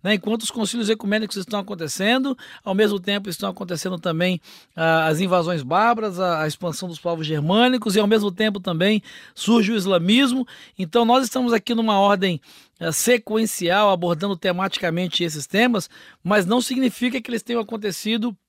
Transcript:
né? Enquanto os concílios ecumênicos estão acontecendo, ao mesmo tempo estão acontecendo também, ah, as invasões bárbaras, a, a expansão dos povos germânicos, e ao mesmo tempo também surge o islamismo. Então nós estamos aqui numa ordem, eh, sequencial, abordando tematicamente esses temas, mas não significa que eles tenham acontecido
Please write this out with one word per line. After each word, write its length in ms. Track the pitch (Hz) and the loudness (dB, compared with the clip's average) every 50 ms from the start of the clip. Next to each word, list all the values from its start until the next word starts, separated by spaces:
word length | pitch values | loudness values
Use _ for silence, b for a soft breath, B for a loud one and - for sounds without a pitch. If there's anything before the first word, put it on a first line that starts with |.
| - | 0
né? 120 | 190 214 | 0 0
Enquanto 260 | 196 - 208 226 226 | 0 0 -2 -2 -2
os 100 | - - | -4 -6
concílios 380 | - 240 214 185 - 240 220 202 | -4 -4 -4 -2 -2 -2 0 0
ecumênicos 480 | 226 220 - 196 208 220 220 208 - | -2 -2 0 -2 -2 -2 -2 -4 -6
estão 240 | 202 185 - 214 202 | -8 -8 -6 -6 -8
acontecendo, 760 | 190 202 208 165 160 147 - - 190 214 247 269 262 277 254 B B B B B | -6 -8 -10 -10 -8 -8 -4 -2 0 2 2 2 0 -2 -4 B B B B B
ao 140 | B 202 190 | B -2 2
mesmo 240 | 196 220 208 208 196 | 2 4 2 2 -2
tempo 300 | 180 202 202 208 196 202 | -2 -4 -4 -4 -4 -8
estão 200 | 165 - 196 196 | -8 -6 -6 -8
acontecendo 480 | 185 - 196 170 180 156 - 185 185 | -6 -8 -8 -8 -6 -6 -4 -6 -6
também, 440 | 170 - 180 160 160 180 180 185 165 B B B B B B _ | -4 -4 -4 0 0 0 0 0 -2 B B B B B B _
ah, 320 | - 160 165 160 160 160 | 0 2 2 4 4 2
as 140 | 160 151 156 | 2 0 0
invasões 420 | 196 180 185 180 165 170 180 156 131 | 2 2 2 2 2 0 -2 -4 -2
bárbaras, 560 | 123 160 190 214 233 240 226 220 208 180 175 | 0 2 2 4 4 2 0 -2 -6 -4 -2
a, 220 | 190 180 170 156 | -2 -2 0 0
a 60 | 156 | -2
expansão 420 | 156 151 - 185 170 147 - 190 180 | -4 -4 -4 -6 -6 -6 -6 -10 -10
dos 100 | 165 - | -12 -6
povos 260 | - 175 170 160 160 | -4 -4 -4 -4 -4
germânicos, 680 | 151 156 147 143 160 190 220 247 254 254 247 214 220 185 | -4 -2 -2 0 2 4 4 4 4 2 0 0 0 2
e 60 | 214 | 2
ao 60 | 214 | 4
mesmo 260 | 202 220 220 208 202 175 | 4 2 2 2 -2 -2
tempo 260 | - 214 220 196 202 | 0 -2 -2 -2 -4
também 420 | 185 190 170 160 180 202 214 208 B B B B B B B | -6 -4 -2 0 2 2 2 0 B B B B B B B
surge 380 | - - 208 233 233 208 190 | -6 2 4 4 4 4 2
o 60 | 233 | 0
islamismo. 680 | 214 175 196 190 170 165 185 220 254 285 254 247 262 240 B B B B B B | -2 0 2 0 2 4 4 4 4 4 2 0 -2 -4 B B B B B B
Então 280 | - 185 160 - 240 233 | -10 -10 0 2 2 4
nós 180 | 226 240 262 269 | 6 4 4 2
estamos 300 | 220 - 254 247 240 233 | 0 -2 -2 0 2 0
aqui 200 | 214 - - 240 | 0 0 0 -2
numa 240 | 226 226 220 208 | 0 2 2 2
ordem, 440 | 196 196 202 202 190 196 190 170 - B B B B B B B _ | 4 4 4 4 2 2 -2 -2 -4 B B B B B B B _
eh, 100 | 170 165 | -6 -4
sequencial, 1000 | 156 - - 233 247 233 - - 214 220 226 214 - - 180 165 180 202 214 202 | -4 0 2 2 2 2 2 -2 -2 0 0 -2 -2 -2 0 2 2 4 4 4
abordando 440 | 190 170 175 175 175 156 190 202 196 | 2 2 0 -2 -2 -2 -2 -4 -4
tematicamente 880 | 165 - 190 175 180 202 190 - - 185 170 165 175 185 175 - - 175 | -2 -2 -2 -2 0 -2 -4 -4 -4 -4 -2 -2 -2 -4 -2 -2 -2 -4
esses 240 | 165 151 151 139 | -2 -4 -8 -8
temas, 420 | - - 202 233 254 233 196 - B B B B B B B | -2 2 2 2 4 2 0 -4 B B B B B B B
mas 240 | _ 175 208 208 180 | _ 2 2 2 2
não 140 | 175 226 254 | 2 0 0
significa 600 | 240 - 254 262 262 233 - - 240 247 226 254 | 0 -2 -2 0 0 0 0 0 -4 -2 -2 -4
que 100 | 226 - | -6 -4
eles 100 | 240 220 | -6 -6
tenham 200 | - - 240 233 | -4 -4 -4 -4
acontecido 720 | 220 208 226 214 214 202 170 - - 214 226 233 214 240 196 _ _ | -4 -4 -8 -6 -6 -6 -6 -4 -4 -2 -2 0 -2 -4 -6 _ _